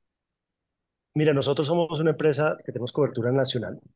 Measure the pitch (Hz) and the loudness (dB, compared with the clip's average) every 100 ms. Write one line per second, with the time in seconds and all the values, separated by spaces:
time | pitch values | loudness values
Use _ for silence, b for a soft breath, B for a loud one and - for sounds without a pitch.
0 | _ _ _ _ _ _ _ _ _ _ | _ _ _ _ _ _ _ _ _ _
1 | _ 151 156 139 131 143 143 170 160 151 | _ 0 2 4 2 0 0 0 0 0
2 | 160 151 151 135 156 - - 120 120 - | 0 2 2 2 0 -2 -8 -8 -6 -2
3 | 127 - 117 135 131 123 95 139 - | -2 0 0 2 0 -2 -6 -10 -16